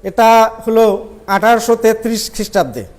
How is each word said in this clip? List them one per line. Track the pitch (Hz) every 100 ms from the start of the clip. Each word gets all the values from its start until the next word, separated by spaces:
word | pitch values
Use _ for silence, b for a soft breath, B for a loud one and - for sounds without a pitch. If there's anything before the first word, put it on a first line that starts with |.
এটা | 196 190 226 226 226 226 226
হলো | 226 220 202 - - -
আঠারোশো | 196 214 233 226 226
তেত্রিশ | 220 220 220 220 -
খ্রিস্টাব্দে। | - 208 196 139 113 90